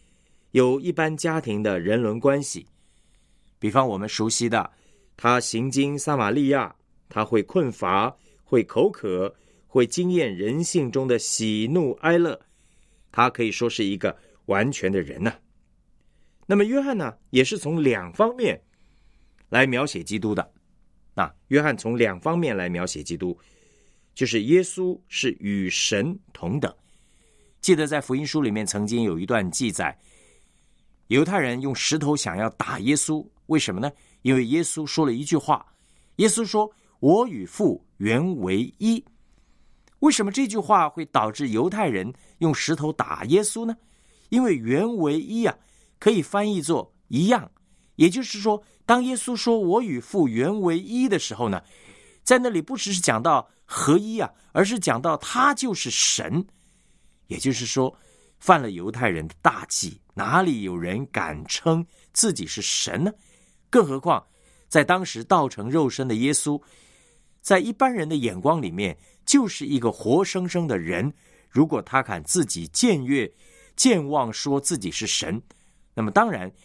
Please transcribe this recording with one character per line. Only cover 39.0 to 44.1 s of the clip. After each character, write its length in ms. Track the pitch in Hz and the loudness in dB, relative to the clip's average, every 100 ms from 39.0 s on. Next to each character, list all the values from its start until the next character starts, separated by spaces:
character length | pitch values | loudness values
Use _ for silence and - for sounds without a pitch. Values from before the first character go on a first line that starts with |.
| - _ _ _ _ _ _ _ _ _ | -4 _ _ _ _ _ _ _ _ _
为 120 | 294 | 2
什 140 | 285 202 | 2 0
么 60 | |
这 160 | 262 254 | -2 -2
句 100 | 220 | -2
话 300 | 196 202 151 | 4 4 4
会 160 | - 151 | -2 -2
导 260 | 127 107 | 0 0
致 180 | 107 135 | -2 0
犹 200 | 107 175 | 2 0
太 200 | 208 175 | 0 0
人 220 | 98 95 - - _ | -2 -4 -10 -20 _
用 180 | 165 143 | 0 0
石 200 | - 123 | -2 -2
头 160 | 151 | -2
打 340 | - 90 76 110 | -2 -4 -4 2
耶 180 | 185 | 2
稣 220 | 208 226 226 | 2 -4 -6
呢？ 120 | 233 _ _ _ | -8 _ _ _